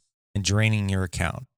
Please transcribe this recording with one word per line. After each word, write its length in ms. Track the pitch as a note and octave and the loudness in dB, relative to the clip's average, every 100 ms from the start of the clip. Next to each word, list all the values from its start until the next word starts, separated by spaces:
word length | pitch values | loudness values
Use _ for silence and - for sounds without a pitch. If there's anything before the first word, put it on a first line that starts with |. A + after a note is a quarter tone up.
| _ _ _ | _ _ _
and 120 | G2+ F#2 | -4 0
draining 420 | G2+ A2 G#2+ G2 | 2 2 2 0
your 160 | F#2+ | 0
account. 420 | F#2 - F2 - C3 | -2 -2 -4 -4 -12